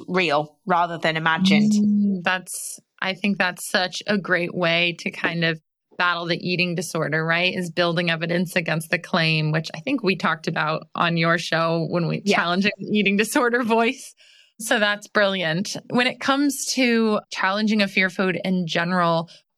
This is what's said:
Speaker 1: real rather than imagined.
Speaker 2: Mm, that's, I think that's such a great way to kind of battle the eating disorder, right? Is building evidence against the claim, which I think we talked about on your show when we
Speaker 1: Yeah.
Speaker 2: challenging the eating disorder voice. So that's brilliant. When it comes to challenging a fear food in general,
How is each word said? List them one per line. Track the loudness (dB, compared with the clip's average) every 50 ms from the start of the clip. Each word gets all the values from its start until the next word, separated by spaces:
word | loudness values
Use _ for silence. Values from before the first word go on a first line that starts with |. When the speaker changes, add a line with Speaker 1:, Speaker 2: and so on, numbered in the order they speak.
| -6 -4
Speaker 1:
real | -2 0 0 2 2 0 0 -2 _ _ -2
rather | 0 0 2 2 0 -2 -4
than | -2 -2 -2
imagined. | 0 0 0 2 4 4 4 4 6 4 4
Speaker 2:
Mm, | 4 4 4 4 4 2 2 2 0 0 0
that's, | -2 -2 -2 -4 -8 -12 -12 -12 -12 -14 -16 _ _ _ -8
I | -6 -6 -6
think | -2 -2 -2 0 0
that's | 0 -2 -2 -6 -10 -4
such | -2 0 -2 0 -4 -8 -4
a | -2 -2 -2
great | 2 0 0 0 0 -2 -2
way | -2 0 2 2 2 2 0 -2 -4
to | -6 -8
kind | -8 -4 -4 -4 -2 0 0
of | 0 0 -2 _ _ _ _ _ _ _ -2
battle | 0 0 0 0 -2
the | -2 -4 -4
eating | -2 -4 -2 0 0 -2 -2
disorder, | -4 -6 -4 -2 -2 -2 0 0 -2 0
right? | 0 0 2 2 0 0
Is | -2 -4 -4
building | 0 0 2 2 2 0 0 0
evidence | -2 -2 -2 -2 0 -2 -2 0 -2
against | -2 -2 0 -2 -2 -2 -2
the | -4 -4
claim, | -4 -2 0 0 2 2 2 2 0 0
which | 0 0 -2 -4 -10
I | -10
think | -6 -4 -4 -2 0
we | 0 -2
talked | 0 0 -2 -2 -2 -4 -6
about | -2 -2 -2 -2 -2 -4 -6 _ -4
on | 0 0 0 2
your | 2 2 2 2 0
show | 0 -2 -2 0 0 0 0 0 -2 -2
when | -2 -2 -2 0
we | -2 -4 0
Speaker 1:
Yeah. | 0 0
Speaker 2:
challenging | 2 2 0 0 0 0 0 -2 -4
the | -6 -2 0 2
eating | 2 2 2
disorder | 2 0 2 2 2 2 2 2 0 0
voice. | 2 2 2 2 2 0 -4 -12 -20 -20 _ -20 -20 -20 _ _ _ _ -12
So | -2 0 0 2
that's | 2 0 0 -2 -6 -4
brilliant. | 0 2 2 2 2 0 0 0 0 -2 -2 -4 -6 -10 -10 -4
When | 0 2 2 2
it | 0 -4
comes | -2 0 2 2 2 0 0 -2 -4 -4 0
to | 2 2 4 4 4 2 2 0 0 -2 _
challenging | -8 -4 -2 -2 -2 0 0 2 4 2
a | 2 2
fear | 2 0 0 0
food | 0 0 0 0 0 -2 -2
in | 0 0 0 0 0
general, | -2 -2 0 0 2 2 2 4 2 2 0 -4 -10 -20 _ _ _